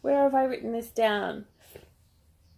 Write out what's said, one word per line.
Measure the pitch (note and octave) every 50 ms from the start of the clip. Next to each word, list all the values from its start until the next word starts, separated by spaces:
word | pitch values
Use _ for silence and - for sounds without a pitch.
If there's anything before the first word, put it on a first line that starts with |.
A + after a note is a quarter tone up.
Where | - C#4 C#4 C#4
have | C#4 C#4 C4+
I | C4+ C4
written | C4 B3+ - - A3
this | A#3 A#3 A#3 -
down? | - - A3+ A3 G#3 G#3 G3 F3+ D3+ - G#3 _ _ _ _ - - - - _ _ _ _ _ _ _ _ _ _ _ _ _ _